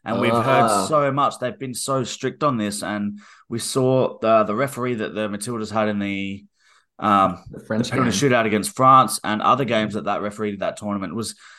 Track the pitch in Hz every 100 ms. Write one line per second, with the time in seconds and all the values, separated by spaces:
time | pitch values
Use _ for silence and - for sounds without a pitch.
0 | - 113 120 117 120 131 113 101 95 151
1 | 143 139 135 - 123 107 135 117 - 135
2 | 117 - 127 - 151 120 104 101 85 104
3 | 104 104 - - - 113 - 135 131 131
4 | 120 - 110 113 104 107 135 127 123 117
5 | 104 98 107 101 120 117 107 107 107 104
6 | 101 98 98 101 - _ _ _ _ -
7 | 101 101 95 90 - - - 110 120 127
8 | 123 98 143 123 113 104 92 - 131 135
9 | 123 - - 104 - 127 131 113 107 101
10 | 98 95 101 101 107 98 95 - 107 101
11 | 95 92 107 - -